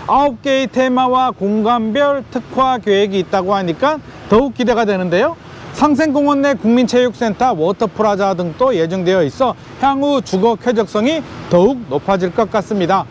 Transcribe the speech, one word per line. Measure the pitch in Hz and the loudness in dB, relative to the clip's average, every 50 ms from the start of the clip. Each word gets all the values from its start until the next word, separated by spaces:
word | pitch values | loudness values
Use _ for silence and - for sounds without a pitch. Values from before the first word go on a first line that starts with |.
| - | -4
아홉 | - 202 262 285 285 240 - | 0 0 2 2 0 -2 -4
개의 | - 277 269 269 269 | -2 -2 0 0 0
테마와 | 220 - 247 262 262 247 254 254 247 254 254 262 254 | -2 0 0 0 2 2 0 0 2 2 0 0 0
공간별 | - - 190 202 208 220 208 226 240 240 220 220 214 277 285 285 285 269 214 - | -2 -2 -2 -2 0 0 2 0 0 0 0 -2 0 0 0 0 0 -2 -6 -6
특화 | - 247 - - - 240 262 262 254 | -8 -8 -8 -4 0 0 2 2 0
계획이 | 240 - 208 196 196 208 202 196 196 | -2 0 0 2 2 2 0 0 -2
있다고 | 175 - - 190 180 190 208 | -2 0 -2 -2 0 0 -2
하니까 | 196 190 170 160 - 254 294 311 294 - - - - - - | -2 -2 -2 -2 0 0 0 0 -2 -6 -14 -20 -10 -2 2
더욱 | 202 226 277 277 - | 2 2 2 2 -2
기대가 | - 247 208 233 220 226 | -2 0 0 2 2 2
되는데요. | 202 202 185 185 175 170 180 247 320 330 - - - - - - - - | 0 0 -2 0 0 2 2 2 0 -2 -6 -16 -20 -20 -18 -18 -10 -2
상생공원 | - 269 302 285 240 320 311 262 294 285 285 285 277 | 0 2 2 4 2 2 2 2 2 2 2 2 2
내 | 277 285 269 | 2 0 0
국민체육센터, | - - 220 233 247 247 196 247 247 247 247 190 - 240 226 185 - 247 262 226 | 0 2 2 4 4 2 2 2 2 2 2 0 -2 -2 -2 0 0 0 0 0
워터프라자 | 156 156 180 202 - 233 190 - - 214 214 202 185 202 196 190 | 0 0 0 0 0 -2 -4 0 0 0 2 2 2 0 0 0
등도 | 175 180 170 151 - 254 269 240 | -2 -4 -6 -2 0 0 2 2
예정되어 | 170 165 170 185 190 175 170 190 185 160 | 2 0 0 -2 -2 0 2 2 2 2
있어 | 135 - - 269 240 - - - - - - | 0 0 0 -2 -2 -2 -4 -12 -16 -6 -2
향후 | 254 277 277 269 277 294 285 262 | 0 0 0 2 0 0 0 0
주거 | - - - 185 202 233 226 | -2 -2 -2 0 2 2 0
쾌적성이 | - - 240 240 220 214 - - 208 214 269 320 311 - - - - - - | 0 -2 -2 0 0 -2 -2 -2 -2 0 0 0 -2 -4 -10 -14 -12 -4 2
더욱 | 180 175 185 233 277 247 226 156 | 2 4 4 4 2 0 -6 -4
높아질 | 131 147 - - 196 185 185 180 175 | -6 -4 0 0 0 0 0 -2 0
것 | 233 220 - | 0 -2 0
같습니다. | - 214 185 - 214 202 175 160 190 190 147 - | 0 -4 -2 -2 -2 -2 0 2 0 0 0 -4